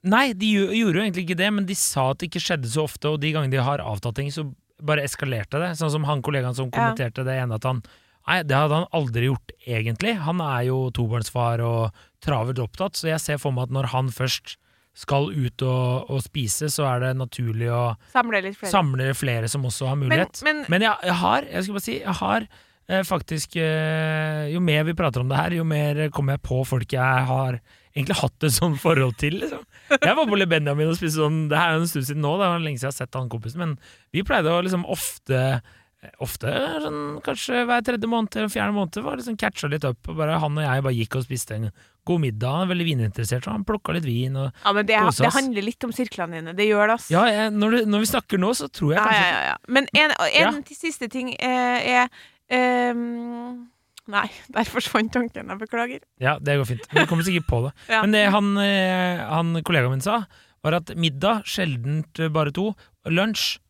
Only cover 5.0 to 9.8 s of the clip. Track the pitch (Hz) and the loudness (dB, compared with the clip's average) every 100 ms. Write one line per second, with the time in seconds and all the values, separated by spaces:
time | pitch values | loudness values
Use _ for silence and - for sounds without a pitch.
5 | 139 - 139 120 98 143 175 156 160 151 | 0 -4 -4 -4 -2 -2 -2 -2 -2 0
6 | 147 147 135 139 127 123 131 226 233 220 | 0 -2 0 -2 -2 -4 -4 0 0 0
7 | 123 123 131 131 127 110 131 127 - _ | -4 -2 -4 -2 -2 -2 -2 -4 -6 _
8 | _ _ - 180 151 135 151 156 180 170 | _ _ -2 0 2 4 4 2 0 -2
9 | 135 113 127 131 - - - 113 | 0 0 0 -2 -6 -16 -4 -2